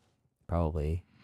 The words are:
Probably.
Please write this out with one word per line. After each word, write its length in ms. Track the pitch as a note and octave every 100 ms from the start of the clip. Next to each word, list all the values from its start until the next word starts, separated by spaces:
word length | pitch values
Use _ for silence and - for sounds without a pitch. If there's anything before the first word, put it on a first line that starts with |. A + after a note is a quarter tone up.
| _ _ _ _ -
Probably. 560 | E2+ D#2+ D#2 D2+ F2 - -